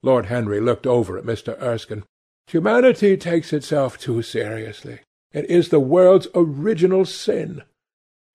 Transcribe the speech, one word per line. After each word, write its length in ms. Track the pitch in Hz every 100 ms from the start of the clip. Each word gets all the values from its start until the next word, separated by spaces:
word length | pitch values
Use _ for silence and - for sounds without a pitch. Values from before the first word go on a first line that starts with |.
Lord 240 | 131 127 98
Henry 320 | 120 110 104
looked 280 | 117 117 135
over 300 | 123 107 -
at 80 | -
Mister 300 | 113 - 110
Erskine. 420 | 127 113 - 104 101 _ _ _ _
"Humanity 680 | 165 190 233 254 247 202 190
takes 380 | 175 170 160
itself 460 | 151 - 147 135 -
too 240 | - 117
seriously. 800 | 113 113 107 110 110 107 - 117 _ _ _
It 140 | 151 147
is 240 | 175 165
the 100 | 156
world's 480 | 131 170 185 190 185
original 720 | 180 165 139 180 196 180 190 185
sin. 560 | - - - - - - _ _ _ _ _ _